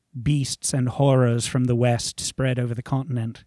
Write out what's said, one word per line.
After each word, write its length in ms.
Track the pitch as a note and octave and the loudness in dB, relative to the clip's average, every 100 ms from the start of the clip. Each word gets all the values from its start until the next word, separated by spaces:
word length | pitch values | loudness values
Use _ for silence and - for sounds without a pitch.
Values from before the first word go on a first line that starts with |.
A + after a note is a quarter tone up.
| _ C3+ | _ -4
beasts 500 | A#2 D3 C3+ - - | 0 0 -2 -4 -4
and 160 | C#3 B2 | 0 -2
horrors 580 | - C#3 C3 B2 A#2 - | 2 4 6 4 2 0
from 180 | C3 | 0
the 100 | B2+ | 2
west 460 | A#2+ B2 A#2 - - | 2 2 2 -4 -8
spread 380 | - - C3+ B2+ | -8 -2 -2 0
over 160 | B2 | -2
the 80 | A#2 | -6
continent. 640 | - C3+ C3+ B2 A2+ - | -2 -4 -2 -4 -4 -8